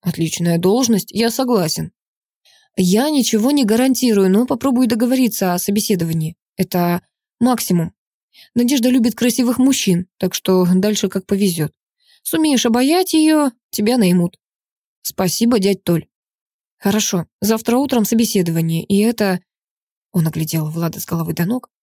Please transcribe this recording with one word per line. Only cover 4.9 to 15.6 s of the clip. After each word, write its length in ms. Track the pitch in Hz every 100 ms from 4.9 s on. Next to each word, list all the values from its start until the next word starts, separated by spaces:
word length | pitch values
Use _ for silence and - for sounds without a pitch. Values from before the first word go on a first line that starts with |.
| 226 233 262 247 - 185 175
о 20 |
собеседовании. 800 | - 202 - 190 165 165 156 165 _ _
Это 440 | 185 185 175 175 _ _ _ _
максимум. 540 | 240 240 - 175 165 _ _ _ _ _ -
Надежда 360 | - 240 277 233
любит 260 | 254 233 -
красивых 420 | 247 240 247 247
мужчин, 500 | 262 262 - 175 180 _
так 180 | 185 -
что 280 | - 185 180 185
дальше 340 | 202 208 196
как 160 | 196 -
повезет. 480 | 196 202 170 151 _ _ _ _ _
Сумеешь 460 | - 330 311 262 247
обаять 460 | 226 262 339 370 320
ее, 340 | 311 311 285 - _
тебя 260 | - 208 254
наймут». 400 | 190 180 175 _ _ _ _ _ _ _
«Спасибо, 560 | - - 190 - 233
дядь 260 | 240